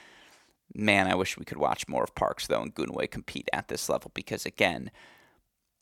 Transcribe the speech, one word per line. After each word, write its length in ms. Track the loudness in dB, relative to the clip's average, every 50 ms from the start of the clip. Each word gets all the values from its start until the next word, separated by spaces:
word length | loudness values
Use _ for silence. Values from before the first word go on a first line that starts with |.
| -20 -20 -20 -20 -20 -20 -20 -20 _ _ _ _ _ _ -6
Man, 320 | 0 4 6 6 6 6
I 100 | 4 4
wish 200 | 2 2 0 -2
we 80 | -6 -8
could 140 | -10 -2 0
watch 280 | 2 2 2 0 -4
more 160 | -2 0 0 0
of 120 | 0 0
Parks, 320 | 0 0 0 0 -4 -2
though, 160 | 0 0 0 0
and 120 | -2 -2
Gunaway 340 | -4 -4 -4 -2 -2 -2 -2
compete 420 | -4 -8 -10 -8 -10 -6 -4 -2 -2
at 160 | -2 -4 -4
this 220 | -6 -4 0 0
level 200 | 0 -2 -2 -6 -8
because, 320 | -10 -6 -4 -6 -4 -4
again, 440 | -6 0 4 4 4 4 0 -6 -10 -12 -16 -20 -20 -20 -20 -20 _ _ _ _ _ _ _ _ _ _ _